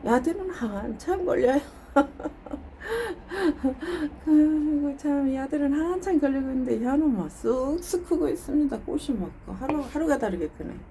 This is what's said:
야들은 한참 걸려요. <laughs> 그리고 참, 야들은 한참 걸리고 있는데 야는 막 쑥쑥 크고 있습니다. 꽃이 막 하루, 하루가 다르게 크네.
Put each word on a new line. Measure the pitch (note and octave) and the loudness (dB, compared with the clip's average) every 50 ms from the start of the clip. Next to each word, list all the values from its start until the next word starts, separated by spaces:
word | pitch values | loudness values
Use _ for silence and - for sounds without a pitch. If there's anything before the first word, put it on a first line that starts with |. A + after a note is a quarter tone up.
| - | 2
야들은 | - A#3 B3+ B3 D#4+ E4+ G4+ F#4+ F#4 | 4 2 4 4 0 -2 -2 -4 -6
한참 | F4 - B3 A3 G3+ G3 A3 A#3 A3+ - - - F#4 G4 F#4 | -6 -4 -6 -4 -4 -6 -6 -6 -8 -8 -2 -2 -2 0 0
걸려요. | F4+ - - B3+ B3 C4 C#4+ C#4+ - - - - - - | 0 2 4 4 4 4 4 0 -2 -16 -20 -20 0 2
<laughs> | C#4+ C#4+ C#4+ - - - D#4 - - - - - C#4+ - - - - - G#4 A4+ A#4 A#4+ A4 F4 - - - E4+ G4 F#4+ E4 C#4+ - - C4+ C4 - - E4+ F4 E4+ D#4 D4 - - - | 2 2 2 -2 -10 -10 -10 -10 -10 -14 -12 -12 -12 -12 -14 -16 -14 -8 -4 -4 -2 -2 -4 -6 -10 -12 -10 -6 0 0 0 0 2 0 -2 -2 -2 -6 -6 -4 -4 -4 -6 -6 -6 0
그리고 | D#4+ D#4 D4+ D4+ D#4 D#4 D#4 D4 D4+ D4+ D4 C#4+ C#4+ C#4 C#4 | 4 6 6 8 6 4 2 2 2 2 2 0 0 -4 -2
참, | - D4+ C#4+ C#4+ C#4 C4+ C4 | -2 0 2 2 2 2 0
야들은 | C4+ C4 C4+ D4+ D4+ C#4+ C#4 C#4 | 0 -2 -2 0 0 2 2 2
한참 | D4 D#4+ E4+ F4+ F#4 F#4 G4 F#4 D4+ | 2 2 0 0 0 0 2 2 4
걸리고 | D4 C4+ C4+ C4+ C4+ C4 | 4 4 2 2 0 -2
있는데 | C4 C4 B3+ B3+ A#3 A3 A3+ | -2 -2 0 0 0 0 2
야는 | B3 C4+ D4 D#4+ D4+ B3 G3 | 2 2 4 4 4 2 2
막 | E3+ D3+ | -2 -4
쑥쑥 | - - - A3+ B3 B3+ B3+ C4+ D4+ F4 - - - F4+ F4 - | -6 -4 0 0 2 2 2 0 -2 -2 -2 -2 -2 -4 0 0
크고 | F4 D#4 D#4 C#4+ | 0 2 2 0
있습니다. | - - - - C#4 D4+ D4 C#4 B3 A3 | 0 -2 -4 0 2 2 2 2 0 -4
꽃이 | - - - D4+ - - C4 G#3 | -6 -4 -4 -4 -2 -2 -2 -2
막 | F3+ - - - - - F#3+ F#3+ | -2 -6 -8 -14 -12 -12 -10 -8
하루, | B3 C4+ D4+ D4+ | -2 0 0 0
하루가 | C#4 A#3+ - D4 D#4+ D#4+ C#4+ C4 | 0 -2 -2 -2 2 2 2 2
다르게 | A#3 G#3 F#3+ F3+ E3 D3+ | 2 -2 -2 -2 -4 -6
크네. | - - D#3 - - - - - | -6 -8 -10 -10 -10 -12 -14 -16